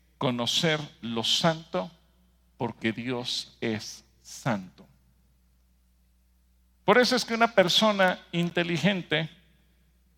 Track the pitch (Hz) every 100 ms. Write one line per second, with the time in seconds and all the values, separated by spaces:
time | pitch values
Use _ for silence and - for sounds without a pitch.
0 | _ _ 135 120 117 - 170 151 147 -
1 | 117 117 113 - 175 160 165 180 180 -
2 | _ _ _ _ _ _ 117 - 113 110
3 | 120 123 127 - - - 117 110 - -
4 | _ _ - - 143 104 90 - - _
5 | _ _ _ _ _ _ _ _ _ _
6 | _ _ _ _ _ _ _ _ - 226
7 | 247 247 - 226 233 202 175 - 220 196
8 | 185 - - 170 175 175 170 170 165 190
9 | - 156 160 - _ _ _ _ _ _
10 | _